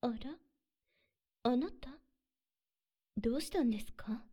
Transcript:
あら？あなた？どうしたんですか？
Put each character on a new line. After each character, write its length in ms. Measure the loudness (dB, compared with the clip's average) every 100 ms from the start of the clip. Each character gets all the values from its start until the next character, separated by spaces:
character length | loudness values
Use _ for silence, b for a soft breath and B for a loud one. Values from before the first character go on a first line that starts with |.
あ 80 | 0
ら？ 320 | -2 -6 -10 _ _ _ _ _ _ _ _ _ _
あ 120 | 2 2
な 140 | 0
た？ 300 | -6 -14 -16 _ _ _ _ _ _ _ _ _ _ _ 0
ど 200 | 2 2
う 40 |
し 80 | 0
た 140 | 2
ん 80 | 4
で 80 | 2
す 140 | -4
か？ 340 | -8 -6 -6 -6